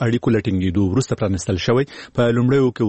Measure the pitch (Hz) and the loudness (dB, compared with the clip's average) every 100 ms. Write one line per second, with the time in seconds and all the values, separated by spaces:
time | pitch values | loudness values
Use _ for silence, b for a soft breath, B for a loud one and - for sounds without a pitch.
0 | 120 120 120 110 104 95 92 92 95 120 | 0 0 0 0 0 0 0 0 2 0
1 | - - 104 95 - 92 - 120 143 B | -2 -2 -2 -2 -2 -2 0 0 0 B
2 | B - 120 120 123 139 127 - | B 0 0 2 2 2 2 0